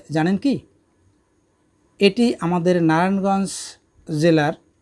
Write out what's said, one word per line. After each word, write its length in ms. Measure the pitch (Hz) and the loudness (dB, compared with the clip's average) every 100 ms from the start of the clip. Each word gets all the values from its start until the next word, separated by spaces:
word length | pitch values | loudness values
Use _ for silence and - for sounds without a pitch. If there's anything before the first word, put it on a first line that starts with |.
| - | -4
জানেন 260 | 151 160 190 | -2 0 0
কি? 160 | 285 202 - _ _ _ _ _ _ _ _ _ _ _ _ - | -2 -4 -6 _ _ _ _ _ _ _ _ _ _ _ _ 0
এটি 260 | 202 196 240 - | 2 4 0 0
আমাদের 360 | 170 180 170 180 | -2 -2 0 2
নারায়ণগঞ্জ 680 | 165 160 185 196 196 196 190 - - - _ _ - | 2 2 0 0 -2 -2 -4 -8 -14 -18 _ _ -8
জেলার 460 | 151 165 156 147 170 _ _ | 0 2 2 0 -4 _ _